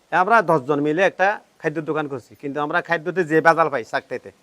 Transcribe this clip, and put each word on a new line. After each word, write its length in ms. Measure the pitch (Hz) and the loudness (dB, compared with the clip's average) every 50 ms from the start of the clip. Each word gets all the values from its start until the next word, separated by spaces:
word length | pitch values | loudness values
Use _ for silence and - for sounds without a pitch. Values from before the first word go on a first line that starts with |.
| _ - | _ -2
আমরা 300 | 156 175 185 208 233 220 | 0 0 2 4 4 2
দশ 200 | 180 151 165 147 | 4 4 2 0
জন 200 | 123 135 135 139 | 2 0 -2 0
মিলে 220 | 147 151 151 175 196 | 0 0 2 2 2
একটা 360 | 170 - - 185 196 214 - - _ _ _ | 0 2 2 0 0 0 -2 -8 _ _ _
খাদ্যের 260 | - 160 151 165 156 | -6 -6 -6 -6 -6
দোকান 220 | 160 156 156 151 | -4 -4 -4 -4
করছি। 280 | 135 139 123 - - 113 | -6 -8 -12 -12 -14 -20
কিন্তু 260 | - - 143 135 147 | -14 -12 -8 -6 -6
আমরা 200 | 147 151 165 175 | -4 -2 -2 -2
খাদ্যতে 420 | - - 170 165 151 180 165 190 175 | -2 -2 -4 -4 -4 -4 -4 -4 -2
যে 180 | 147 160 156 | 2 2 4
ভেজাল 280 | 143 165 165 165 160 151 | 6 4 4 4 2 0
পাই 140 | 139 127 113 | -2 -6 -6
চাকরিতে, 480 | - 147 135 - - 131 117 - 98 - _ | -4 -6 -6 -6 -6 -12 -12 -12 -14 -20 _